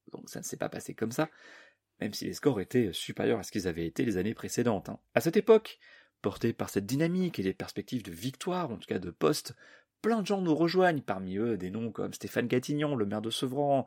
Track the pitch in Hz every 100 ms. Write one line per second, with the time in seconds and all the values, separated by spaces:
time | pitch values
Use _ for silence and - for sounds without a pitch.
0 | - - - - - - - 175 - -
1 | 110 240 156 - - - - _ _ -
2 | 104 - - 87 147 107 90 127 104 82
3 | - - 110 113 - 104 90 82 82 -
4 | 123 92 101 - 98 - 120 98 - 107
5 | _ - 165 208 214 220 - - - -
6 | _ _ 104 - 117 - 101 101 101 139
7 | 165 185 180 - 95 - - - - 127
8 | 95 82 123 - 180 180 156 98 - 107
9 | 90 - 151 151 - - - - _ _
10 | 214 233 190 196 175 151 165 180 180 147
11 | - 95 92 98 117 101 92 107 113 101
12 | 98 - 104 120 120 127 135 147 151 131
13 | 101 107 110 - 131 139 143 135